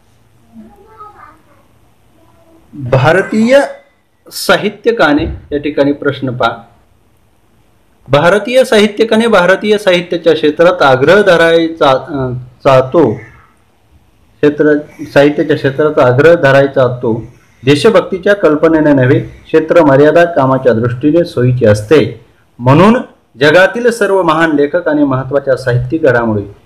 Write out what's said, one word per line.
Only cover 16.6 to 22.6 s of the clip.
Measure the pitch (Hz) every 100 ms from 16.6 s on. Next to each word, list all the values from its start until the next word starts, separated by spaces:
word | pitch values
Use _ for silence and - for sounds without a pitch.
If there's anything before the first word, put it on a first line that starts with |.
| 139 139 123
तो | 123 120 113 - _ _ _ 131
देशभक्तीच्या | 147 226 190 175 185 202 202
कल्पनेने | 156 151 165 160 151
नव्हे, | 139 123 160
क्षेत्र | - - - 160 156 165
मर्यादा | 151 135 151 170
कामाच्या | 170 156 131 131 131
दृष्टीने | 110 120 - 151 165 170
सोयीची | 127 123 123 113
असते. | 104 - 151 104 - _ _ _
म्हणून | -